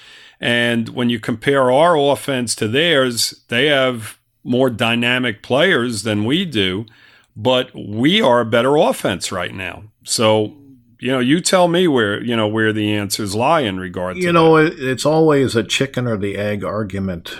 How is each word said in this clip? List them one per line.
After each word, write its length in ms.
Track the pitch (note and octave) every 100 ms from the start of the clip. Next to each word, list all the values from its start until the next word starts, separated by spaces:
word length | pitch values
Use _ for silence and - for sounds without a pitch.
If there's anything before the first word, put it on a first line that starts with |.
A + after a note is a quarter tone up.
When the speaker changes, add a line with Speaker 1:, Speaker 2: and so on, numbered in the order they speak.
| - - - -
Speaker 1:
And 520 | - A#2+ A#2+ A#2 A2
when 180 | B2+ A#2+
you 100 | A#2
compare 520 | B2 A2+ C#3 C#3 B2+
our 240 | C3 E3+ D#3
offense 580 | C#3+ C3 - C3 A#2 -
to 120 | A2
theirs, 760 | C3 E3+ C#3+ C3 A2+ - - -
they 180 | A#2+ D3+
have 500 | C#3 C3 A#2+ A2 - _ _
more 240 | - B2 C3
dynamic 760 | A2 A#2 A#2 A#2+ B2+ B2+ G#2+
players 600 | - B2+ F#3 D3 B2 G#2+
than 220 | G#2+ G#2 G#2+
we 180 | E3
do, 400 | F#3 A2 F#2 F#2+ A#2 _ _ _ _
but 360 | A2 A#2 B2+ C3
we 460 | C3 G2 G#2+ C#3 G#3
are 200 | D#3 A#2+
a 40 | A#2
better 300 | A#2 C3 D3
offense 560 | A3+ - C#3 F2 -
right 220 | F#2 F#2
now. 300 | G#2 F2+ - G#2+ _
So, 540 | - - A2 G#2+ G#2+ - - C3 _ _
you 100 | A#2+
know, 100 | C3
you 200 | B2 E3+
tell 280 | - F#3 F3
me 200 | E3+ F3+
where, 340 | B2+ G#2 G#2+
you 140 | A#2+ A#2
know, 100 | G#2+
where 260 | A2 A2
the 180 | G#2+ G#2+
answers 420 | G#2 G2+ - G#2
lie 260 | G#2+ C3 E3
in 160 | A2+ F#2
regard 360 | F#2 F2+ F2+ F3+
to 60 |
Speaker 2:
You 100 | F3
know, 300 | E3+ E3 D#3
Speaker 1:
that. 120 | D#3
Speaker 2:
it, 80 | D#3+
it's 240 | C3 B2 D3
always 500 | D#3+ D#3+ C#3+ A#2+ A#2
a 80 |
chicken 420 | G2 - C#3 B2+ B2
or 120 | G#2+
the 180 | G2+ G2
egg 280 | G#2 G#2
argument, 720 | F2+ G#2 G#2 G2 F#2+ E2+ - -